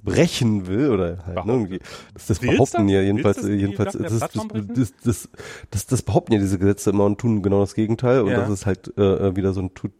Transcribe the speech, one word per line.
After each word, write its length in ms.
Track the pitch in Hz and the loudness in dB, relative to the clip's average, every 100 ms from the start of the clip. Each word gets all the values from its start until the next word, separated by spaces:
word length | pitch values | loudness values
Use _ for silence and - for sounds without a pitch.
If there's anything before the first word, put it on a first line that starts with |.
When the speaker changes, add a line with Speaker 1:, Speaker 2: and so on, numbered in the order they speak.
Speaker 1:
brechen 640 | - 113 170 - 117 104 90 | -2 2 2 2 0 0 -2
will 240 | 98 143 | 0 2
oder 280 | 101 85 90 | 2 0 -4
halt, 80 | 87 | -8
ne, 80 | |
Speaker 2:
Behaupten. 180 | 90 90 | -6 -2
Speaker 1:
irgendwie, 280 | 127 101 92 - - - | 0 -2 -6 -12 -18 -20
das, 120 | - - | -20 -4
das 140 | 85 | -2
Speaker 2:
Will's 120 | 123 | 2
Speaker 1:
behaupten 260 | 202 - - | 4 4 4
Speaker 2:
dann? 100 | 101 | 4
Speaker 1:
ja 120 | 98 | 4
Speaker 2:
Will's 60 | 98 | 4
Speaker 1:
jedenfalls, 300 | 104 104 98 | 2 2 0
Speaker 2:
das, 100 | 101 | 0
die 60 | |
Speaker 1:
jedenfalls, 400 | 104 98 101 98 | 0 0 -2 -4
Speaker 2:
Macht 100 | - | -4
der 80 | 165 | -4
Speaker 1:
das, 20 | |
das, 60 | 113 | -2
Speaker 2:
Plattform 300 | 151 - 214 | -2 -6 -6
brechen? 260 | 110 101 | -6 -6
Speaker 1:
das, 180 | 120 120 - | -2 -2 -2
das, 240 | 120 107 - - - - - | -4 -4 -6 -18 -18 -18 -8
das, 160 | 98 - | -8 -2
das 160 | 123 | -2
behaupten 300 | - 98 - | 0 -2 2
ja 60 | 110 | 0
diese 200 | 98 95 | 2 2
Gesetze 320 | 98 101 - | 2 2 0
immer 140 | 98 | 2
und 140 | 101 101 | 2 2
tun 240 | 113 107 | 0 0
genau 180 | 95 98 | 2 2
das 140 | 98 | 0
Gegenteil 480 | - 107 113 123 131 | 0 -2 0 2 2
und 80 | 98 | 2
Speaker 2:
Ja. 100 | 113 | 0
Speaker 1:
das 80 | 101 | 0
ist 180 | 98 98 | -2 -2
halt, 260 | 92 - - | -4 -6 0
äh, 320 | 101 95 98 | 2 2 0
äh, 80 | 92 | 0
wieder 160 | 95 | -2
so 80 | 95 | -2
ein 140 | 92 | -6
tu-, 140 | - 101 | -8 -12